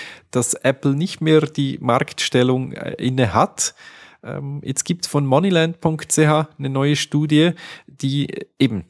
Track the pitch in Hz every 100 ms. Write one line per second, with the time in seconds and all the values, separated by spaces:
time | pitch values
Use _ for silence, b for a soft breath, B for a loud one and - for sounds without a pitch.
0 | B B B 123 117 - - 131 143 139
1 | 185 - 156 156 151 147 135 - 123 123
2 | 147 - - 127 127 131 131 - - -
3 | 127 131 113 104 190 - - B B B
4 | B B 117 143 139 143 123 135 - 175
5 | - 147 139 131 196 170 160 170 165 160
6 | - - 151 156 156 - 139 135 143 147
7 | - 151 151 151 170 170 B B B 139
8 | 135 143 - - - - 135 104